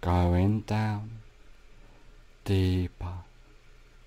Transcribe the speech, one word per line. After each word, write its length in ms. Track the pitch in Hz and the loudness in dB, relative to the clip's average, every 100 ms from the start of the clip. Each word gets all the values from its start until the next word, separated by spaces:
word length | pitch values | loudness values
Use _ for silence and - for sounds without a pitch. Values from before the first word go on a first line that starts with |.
Going 600 | 87 87 87 87 98 107 | 0 2 4 4 2 0
down 580 | - 107 110 104 107 113 - - - - - - - - - - - - | -2 -2 -2 -4 -8 -16 -20 -20 -20 -20 -20 -20 -20 -20 -20 -20 -20 -16
deeper 680 | - 95 92 92 90 - 87 90 87 - - - - - - - | 0 2 2 2 -2 -6 -10 -10 -14 -20 -20 -20 -20 -20 -20 -20